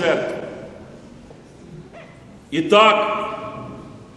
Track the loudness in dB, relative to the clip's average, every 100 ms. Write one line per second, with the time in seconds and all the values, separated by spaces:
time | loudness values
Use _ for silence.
0 | 2 2 0 -6 -8 -12 -14 -16 -18 -20
1 | -20 -20 -20 -20 -20 -20 -18 -18 -18 -18
2 | -20 -20 -20 -20 -4 -2 6 8 8 6
3 | 2 -2 -4 -8 -10 -12 -12 -14 -16 -18
4 | -20